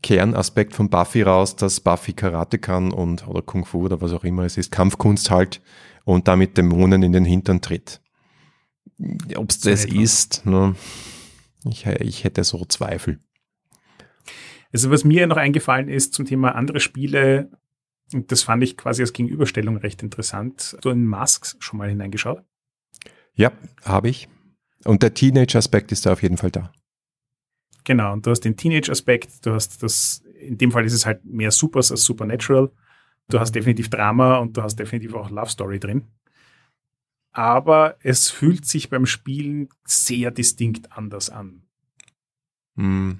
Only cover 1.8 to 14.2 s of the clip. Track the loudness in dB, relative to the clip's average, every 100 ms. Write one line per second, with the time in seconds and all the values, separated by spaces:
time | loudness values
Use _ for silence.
1.8 | 0 0 -4 -4 -4 -2 -4 -4 -2 -2
2.8 | -2 -2 -4 -4 -6 -8 -6 -6 -4 -4
3.8 | -2 -2 -4 -4 -4 -2 -2 -4 -6 2
4.8 | 2 4 2 2 2 2 2 -2 _ -20
5.8 | -20 _ 0 2 4 4 4 4 4 4
6.8 | 6 6 6 4 4 2 2 -2 -2 -8
7.8 | -8 -20 _ _ _ _ _ _ _ _
8.8 | _ _ -10 -10 -10 -8 -4 0 2 2
9.8 | 2 2 2 2 -2 -2 2 4 2 0
10.8 | -10 -18 -18 -20 -20 -20 _ _ -8 -6
11.8 | -4 -4 -4 -4 -4 -2 -4 -4 -6 -6
12.8 | -4 -6 -6 -8 _ _ _ _ _ _
13.8 | _ _ -20 _